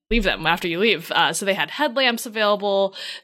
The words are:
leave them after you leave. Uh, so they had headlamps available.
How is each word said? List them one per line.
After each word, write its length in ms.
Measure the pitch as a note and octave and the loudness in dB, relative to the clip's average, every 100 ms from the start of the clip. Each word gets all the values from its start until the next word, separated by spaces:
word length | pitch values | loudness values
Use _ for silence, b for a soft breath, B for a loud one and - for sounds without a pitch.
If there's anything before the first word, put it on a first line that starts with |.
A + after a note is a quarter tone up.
| _ | _
leave 140 | A#3 | 0
them 220 | F#3+ G2 D#3+ | 0 0 0
after 220 | F3 F3+ | 0 0
you 100 | E3 | 2
leave. 320 | A3 E3 E3 | 2 2 0
Uh, 200 | E3 D3+ | 2 2
so 140 | E3+ G3 | 0 -2
they 80 | |
had 160 | F#3+ D3 | -2 -4
headlamps 560 | - D4 B3 C4 A#3+ B3 | -2 -2 2 0 0 -6
available. 680 | A3 G#3 G#3 G3+ G3 F#3+ B B B | 0 0 2 2 0 0 B B B